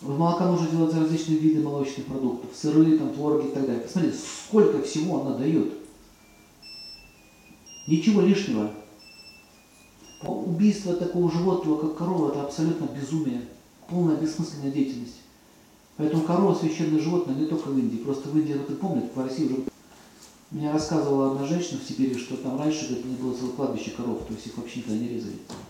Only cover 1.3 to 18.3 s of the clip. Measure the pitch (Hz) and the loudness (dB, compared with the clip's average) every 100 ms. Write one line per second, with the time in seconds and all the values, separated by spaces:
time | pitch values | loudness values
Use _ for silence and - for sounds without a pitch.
1.3 | 156 156 156 143 143 135 - - 135 127 | 4 4 4 2 0 -4 -6 -8 -2 -2
2.3 | - - - 151 156 160 156 131 139 151 | -2 -8 -4 2 6 8 6 4 -2 2
3.3 | 147 135 139 131 117 - 180 156 - - | 2 0 -2 -2 -2 -2 0 0 0 -8
4.3 | - - 214 180 - - 156 165 - - | -12 2 6 6 4 -2 -2 -2 -2 -2
5.3 | 117 143 160 - - - - - - - | -2 2 2 2 -4 -14 -20 -20 -20 -20
6.3 | - - - - - - - - - - | -20 -20 -20 -20 -18 -18 -20 -20 -20 -20
7.3 | - - - - - - 165 220 202 180 | -20 -20 -20 -20 -12 0 2 4 6 6
8.3 | - - 110 104 - - - - - - | 4 2 -2 -2 -6 -16 -20 -20 -20 -20
9.3 | - - - - - - - - - - | -20 -20 -20 -20 -20 -20 -20 -20 -14 -8
10.3 | - - 165 208 196 180 175 175 180 170 | -6 -2 4 4 4 0 -2 0 2 2
11.3 | 165 185 175 156 151 156 - 175 175 143 | 2 2 2 2 0 0 -2 -2 0 0
12.3 | 143 143 - 165 160 127 139 139 160 139 | 0 -4 -2 0 0 -4 -6 -4 -2 -2
13.3 | 120 - - - _ - 175 170 151 156 | -4 -6 -16 -20 _ -6 0 2 2 0
14.3 | - 156 147 139 143 131 120 120 - - | -2 -6 -6 -4 -2 -2 -4 -10 -14 -20
15.3 | - _ - - _ _ - 151 160 160 | -20 _ -20 -20 _ _ -4 0 0 2
16.3 | 180 190 - 160 - 156 156 165 175 139 | 2 4 2 0 0 0 2 2 0 0
17.3 | 135 156 156 139 135 117 113 139 135 147 | -2 -2 -2 -2 0 0 -2 -4 -4 0